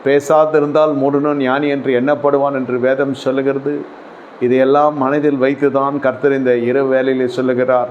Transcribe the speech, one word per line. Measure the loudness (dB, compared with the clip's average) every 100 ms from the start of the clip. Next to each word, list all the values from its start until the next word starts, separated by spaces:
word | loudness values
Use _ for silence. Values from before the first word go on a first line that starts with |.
பேசாதிருந்தால் | 2 0 4 2 4 2 2 0 0 0
மூடனும் | 0 0 -2 -2 0
ஞானி | 0 -2 -2
என்று | 0 0
எண்ணப்படுவான் | 0 0 0 2 0 -2
என்று | -4 -2
வேதம் | 0 0 -2 -4
சொல்லுகிறது. | -4 -2 -2 -2 -4 -6 -10 -18 -20 -20 -20 -4
இதையெல்லாம் | 0 2 4 4 2 0
மனதில் | -2 0 0 0
வைத்து | 0 0 0 0
தான் | -2 -2
கர்த்தர் | -2 0 0 0
இந்த | 0 0 0
இரவு | 0 0
வேளையிலே | 0 0 0 -2 -2
சொல்லுகிறார் | -2 0 0 0 0